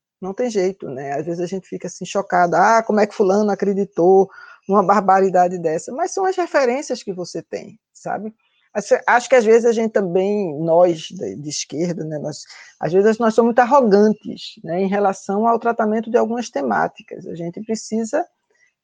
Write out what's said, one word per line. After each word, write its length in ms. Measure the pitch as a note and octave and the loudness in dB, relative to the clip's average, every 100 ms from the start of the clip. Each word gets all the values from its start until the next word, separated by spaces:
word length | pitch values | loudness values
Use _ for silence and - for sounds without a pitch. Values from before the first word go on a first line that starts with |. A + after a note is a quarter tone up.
| _ - | _ -12
Não 120 | F#3 | -10
tem 160 | G3 B3 | -4 -2
jeito, 400 | G#3+ F#3 F#3+ E3+ | 0 -2 -2 -10
né? 240 | C3 C#3+ | -10 -6
Às 140 | C#3+ D#3+ | -6 -6
vezes 140 | E3+ | -6
a 60 | F3 | -6
gente 200 | F#3+ - | -8 -10
fica, 200 | F#3 F3+ | -12 -12
assim, 160 | - | -12
chocada. 720 | F#3 G3+ F#3+ F3+ F3 D#3+ G3+ A3+ | -8 -6 -2 0 2 2 4 2
"Ah, 40 | |
como 180 | A3+ G#3 | 2 0
é 60 | G#3+ | 0
que 80 | |
fulano 360 | - G3 G3+ G#3 | 0 2 2 2
acreditou 800 | G3 G3 G3 G3 - F3 F#3+ F#3+ - - - - | 0 -2 -2 -4 2 4 6 4 -4 -20 -14 0
numa 140 | G3+ | 2
barbaridade 760 | F3+ G3+ F#3+ F#3+ F#3+ F3+ F3+ F#3 | 4 2 4 4 4 2 2 0
dessa?" 340 | E3 D#3+ - | -4 -4 -6
Mas 200 | B3 F4+ | -6 -6
são 120 | - | -2
as 120 | F#4+ F#4 | -2 -2
referências 640 | E4+ D#4 B3+ B3+ D4+ B3+ | -2 0 0 -2 -6 -8
que 100 | - | -8
você 300 | F3+ F3 E3+ | -10 -10 -10
tem, 360 | - - - - _ | -10 -12 -12 -20 _
sabe? 400 | _ - - G#3+ - _ _ _ | _ -8 -8 -10 -16 _ _ _
Acho, 220 | G#3 - B3+ - | -6 0 0 2
acho 220 | A#3 A#3+ | 0 4
que 40 | |
às 100 | B3+ | 2
vezes 200 | G#3+ A3+ | 6 4
a 80 | A#3 | 4
gente 200 | A3+ A3+ | 0 0
também, 640 | A3 F#3+ F3+ F#3+ G#3 F#3 C#3+ | -2 0 0 0 -2 -4 -4
nós 480 | E3 E3 F3+ D#3+ - | 2 4 4 0 -8
de, 260 | F3+ G#2 G2+ | -10 -10 -10
de 120 | D3 | -10
esquerda, 560 | C#3 - C#3 F3 D#3+ | -10 -8 -4 -4 -4
né, 140 | D#3 D3+ | -6 -8
nós, 260 | D3+ C#3+ - - - - | -8 -10 -16 -20 -20 -8
às 140 | D3 | 0
vezes 240 | F#3 G#3 A3 | 4 4 4
nós 140 | A3+ | 2
somos 160 | A3+ A#3 | 4 4
muito 100 | A#3+ | 4
arrogantes, 1000 | A#3+ C#4+ A#3 G3 G#3+ G#3 - - - - | 4 6 6 6 4 2 -6 -14 -14 -14
né, 200 | E3 F3 | -8 -2
em 40 | G3 | -2
relação 600 | G3+ G3+ F#3+ - G3 A3+ | 0 0 -2 -4 -2 0
ao 120 | A#3 | 0
tratamento 520 | A#3 A#3 G#3+ A3 A3+ | 0 -2 -2 -2 0
de 80 | A#3 | 0
algumas 320 | A3 A#3 A3+ | 0 -4 -6
temáticas. 760 | C#4+ C4 F#3+ E3 - A3 - F#3 | -6 -2 0 -2 -6 -18 -16 -14
A 80 | |
gente 240 | E3+ E3+ F#3 | -10 -10 -10
precisa 580 | A3 A3 - A3 A3+ D4 F4 _ _ _ _ _ | -8 -8 -6 -6 -4 -4 -6 _ _ _ _ _